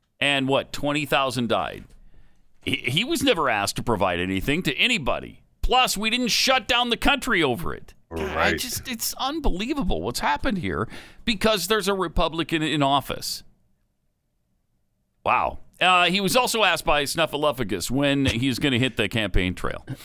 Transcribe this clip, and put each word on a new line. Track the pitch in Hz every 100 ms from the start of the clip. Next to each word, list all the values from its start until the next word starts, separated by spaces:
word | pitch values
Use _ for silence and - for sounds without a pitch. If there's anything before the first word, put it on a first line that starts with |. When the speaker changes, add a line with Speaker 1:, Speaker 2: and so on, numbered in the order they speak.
| _ -
Speaker 1:
and, | 139 139 135
what, | 135 -
twenty | - 147 147 143
thousand | 151 135 123 120
died, | 104 69 50 - - - - - - - -
he, | - -
he | 120 143
was | 254 330
never | 269 190 139
asked | 107 101 -
to |
provide | 113 104 95 87
anything | 92 95 - 151
to | 160 143
anybody. | 220 226 120 78 62 - _ _
Plus, | - 247 247 190
we | 220
didn't | 247 247
shut | - - 262 -
down | 240 240
the | 233
country | 294 277 - 202
over | 147 113 76
it. | 60 - - -
God, | 82 78
I | -
Speaker 2:
Right. | 85 -
Speaker 1:
just, | 247 - -
it's | 233 - -
unbelievable | 262 320 269 180 226 302 190 80
what's | 92 -
happened | - - 285 196
here | 98 76 107 - - -
because | - 226 220 214 175
there's | 220 190
a |
Republican | 196 170 175 165 165 160 165
in | 151 151
office. | 139 139 - - - - - _ _ _ _ _ _ _ _ _ _ _ _ _ _ _ _ _
Wow. | - 120 76 - - -
Uh, | 180 180 175
he | 190
was | 190 254
also | 247 226
asked | 196 165 -
by | 147
Snuffleupagus | 139 160 156 147 151 135 107 95 -
when | 127 143 143 135
he's | 113 135 120
gonna | 147 123
hit | 131 -
the | 101
campaign | 113 104 95 90 87
trail. | - - - 131